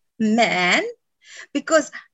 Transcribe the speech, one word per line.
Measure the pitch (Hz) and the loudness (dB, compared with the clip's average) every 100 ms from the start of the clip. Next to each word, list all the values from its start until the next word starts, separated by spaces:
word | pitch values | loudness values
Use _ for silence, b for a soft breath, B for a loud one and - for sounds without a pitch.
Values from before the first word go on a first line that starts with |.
| _ - | _ -4
man, | 214 226 196 180 180 233 453 466 _ _ B B B | 0 2 2 0 0 0 -2 -10 _ _ B B B
because | 285 - 311 - B B | -8 0 0 0 B B